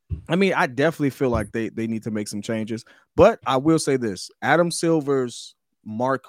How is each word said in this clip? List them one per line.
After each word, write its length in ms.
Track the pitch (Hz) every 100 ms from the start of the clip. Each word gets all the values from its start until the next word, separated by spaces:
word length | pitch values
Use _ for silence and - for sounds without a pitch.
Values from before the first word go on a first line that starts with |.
| - - -
I 60 | 170
mean, 180 | 196
I 120 | 139 139
definitely 440 | 123 156 160 143
feel 180 | - 131
like 240 | 117 104
they, 160 | 117 110
they 180 | - 113
need 180 | 110
to 60 | 113
make 180 | 107 104
some 120 | 104
changes. 460 | 101 113 110 113 - _ _ -
But 220 | 190 220
I 140 | 120 131
will 200 | 147 160
say 200 | 151 135
this, 320 | 117 90 - _
Adam 300 | 117 156 175
Silver's 840 | - 170 160 139 135 123 - - _ _ _
mark 400 | - 110 127 131